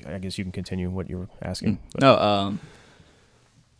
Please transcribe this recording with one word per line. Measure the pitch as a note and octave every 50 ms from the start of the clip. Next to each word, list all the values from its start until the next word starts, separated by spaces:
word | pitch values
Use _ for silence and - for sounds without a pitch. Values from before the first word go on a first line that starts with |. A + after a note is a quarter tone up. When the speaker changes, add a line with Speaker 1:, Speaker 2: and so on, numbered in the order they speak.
| -
Speaker 1:
I | - E2+ G2
guess | F#2 F#2+ -
you | - G2+
can | F#2 F2+
continue | G2+ F2+ - F#2+ F#2 F2+ F2+
what | F#2 F#2+ F2+ -
you | -
were | F2+ F2+ - - -
asking, | - E2+ F#2 - - A2 G2+
Speaker 2:
Mm. | - - -
Speaker 1:
but | - -
Speaker 2:
No, | - C3+ A#2
um, | - - G#2 G#2 G2+ G2 G2+ - - - - - - - - - - - - - _ _ _ _ _ _ _ _ _ _ _ _